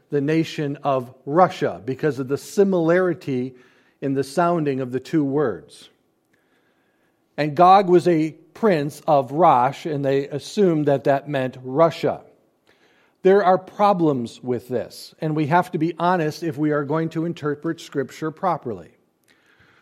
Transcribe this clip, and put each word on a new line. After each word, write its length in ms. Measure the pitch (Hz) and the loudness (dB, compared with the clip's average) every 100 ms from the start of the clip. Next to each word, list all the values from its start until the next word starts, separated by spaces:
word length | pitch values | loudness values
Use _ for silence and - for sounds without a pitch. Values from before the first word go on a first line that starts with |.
| _ | _
the 120 | 147 | -4
nation 560 | 143 160 160 - 147 147 | 0 -2 -2 -6 -8 -6
of 300 | 147 131 123 - - | -2 -2 -4 -14 -2
Russia 560 | 156 180 - 135 87 | 2 2 2 -6 -6
because 360 | 101 131 156 127 | -10 -4 -4 -4
of 80 | 131 | -6
the 100 | 135 | -6
similarity 1160 | - - 196 185 160 175 185 160 147 127 127 - _ _ _ _ | -4 0 2 2 2 2 0 -4 -6 -6 -6 -12 _ _ _ _
in 140 | 139 | -4
the 100 | 139 | -4
sounding 560 | 135 - 175 175 147 131 | -4 0 0 0 -2 -4
of 100 | 127 | -4
the 80 | 127 | -6
two 240 | - 165 | -2 -2
words. 640 | 139 139 135 87 - - - _ _ _ _ _ _ _ _ _ _ _ _ _ _ - | 0 -2 -2 -4 -14 -20 -20 _ _ _ _ _ _ _ _ _ _ _ _ _ _ -6
And 180 | 151 143 | -4 4
Gog 320 | 180 196 185 | 6 6 6
was 200 | 175 175 | 4 4
a 240 | 165 156 151 _ | 0 -2 -8 _
prince 480 | - 220 160 147 - - | -2 0 2 -2 -6 0
of 240 | 147 123 | 0 0
Rosh, 540 | 143 175 127 127 135 175 | 2 4 4 2 -2 -8
and 180 | 143 | -4
they 240 | 135 139 139 | -2 -2 -2
assumed 600 | 143 - - 190 156 147 | -10 -8 0 2 2 2
that 160 | 139 147 | 0 2
that 240 | 139 143 | 0 -2
meant 280 | 143 131 127 | -4 -6 -8
Russia. 600 | 127 131 165 - 139 87 - _ _ _ _ _ _ _ _ _ | -6 2 2 2 -4 -4 -12 _ _ _ _ _ _ _ _ _
There 200 | 185 202 | 4 4
are 160 | 185 185 | 4 2
problems 800 | 185 - 208 190 160 135 113 - | -2 0 2 4 2 0 -6 -10
with 260 | 127 120 - | -6 -6 -4
this, 460 | 120 92 - - _ | -6 -6 -14 -20 _
and 160 | 160 151 | -4 -2
we 120 | 147 | 2
have 240 | 175 - | 0 0
to 60 | 170 | -4
be 160 | 165 170 | -4 -2
honest 420 | 175 180 151 147 | 0 0 -2 -4
if 160 | 170 131 | -8 -4
we 140 | 151 | -2
are 120 | 147 | -2
going 260 | 139 160 165 | -2 -4 -4
to 160 | 165 170 | -4 -6
interpret 540 | 170 147 143 165 160 | -6 -6 -6 -6 -8
Scripture 520 | - 143 131 - 156 | -8 -6 -6 -8 -10
properly. 580 | 151 190 156 127 95 78 _ _ _ _ _ _ _ _ _ | -4 -4 -4 -6 -10 -14 _ _ _ _ _ _ _ _ _